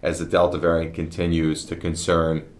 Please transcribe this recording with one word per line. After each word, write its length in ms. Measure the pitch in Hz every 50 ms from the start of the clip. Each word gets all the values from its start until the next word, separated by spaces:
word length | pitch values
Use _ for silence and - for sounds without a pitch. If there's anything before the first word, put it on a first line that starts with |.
| -
as 160 | - 85 -
the 60 | 85
Delta 340 | 80 - 90 87 87 87 78
variant 360 | 76 85 82 82 82 80 -
continues 680 | - 85 80 - - 90 87 85 82 80 80 78 76 -
to 100 | - -
concern 720 | 87 - 87 80 80 - - 87 82 82 80 80 78 76 - - -